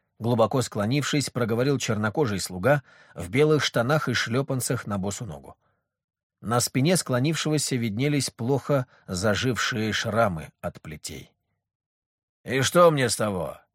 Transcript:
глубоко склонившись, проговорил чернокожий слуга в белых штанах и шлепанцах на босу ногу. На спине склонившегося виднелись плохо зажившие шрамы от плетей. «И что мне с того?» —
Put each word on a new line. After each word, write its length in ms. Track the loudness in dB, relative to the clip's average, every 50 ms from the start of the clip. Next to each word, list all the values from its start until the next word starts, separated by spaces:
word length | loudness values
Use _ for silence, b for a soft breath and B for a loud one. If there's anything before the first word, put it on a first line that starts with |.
| _ _ _ -4
глубоко 420 | -2 0 4 4 4 4 2 0
склонившись, 720 | -2 -2 -2 -2 0 0 0 0 0 0 0 0 -2 -2
проговорил 480 | -2 -2 -2 0 0 0 2 2 0 0
чернокожий 640 | 0 -2 -2 -2 -2 -2 0 0 0 0 0 -4
слуга 420 | -4 -6 -6 0 2 4 4 2 b b b b b b b
в 160 | b -8 -2
белых 340 | 2 2 4 4 4 2 2
штанах 440 | 0 0 0 2 2 2 0 0 0
и 20 |
шлепанцах 760 | -2 -2 -2 -2 -2 -2 -2 -2 -4 -4 -2 -2 -4 -4 -4
на 120 | -4 -6 -4
босу 260 | -4 -4 -6 -8 -10
ногу. 320 | -12 -12 -14 -16 -20 -20 _ _ _ _ _ _ _ _ _ _ _ _ _ _ _ _ _
На 180 | -4 -2 0 0
спине 360 | 0 0 0 0 2 2 2
склонившегося 800 | 2 0 0 0 0 0 0 -2 -2 -2 -2 0 -2 -2 -2 -2
виднелись 540 | -2 -2 -2 -2 -2 -2 0 0 0 -2 -4
плохо 560 | -6 -4 -2 0 0 0 0 0 0 0 0 b b b b
зажившие 880 | b -6 -2 0 0 0 0 0 -2 -2 -2 -2 -2 -2 -2 -2 -2
шрамы 580 | -2 -2 -4 -2 0 2 2 0 0 -4 -10 -12 _ _
от 220 | -12 -12 -12 -12
плетей. 500 | -14 -14 -14 -12 -14 -14 -14 -14 -16 -20 _ _ _ _ _ _ _ _ _ _ _ _ _ _ _ _ _ _ _ _ _ _ -8
«И 160 | -2 0 0
что 300 | 0 4 6 8 8 8
мне 180 | 8 6 2 0
с 80 | 0
того?» — 420 | 0 -2 -2 -2 -4 -4 -6 -8 -12 _ _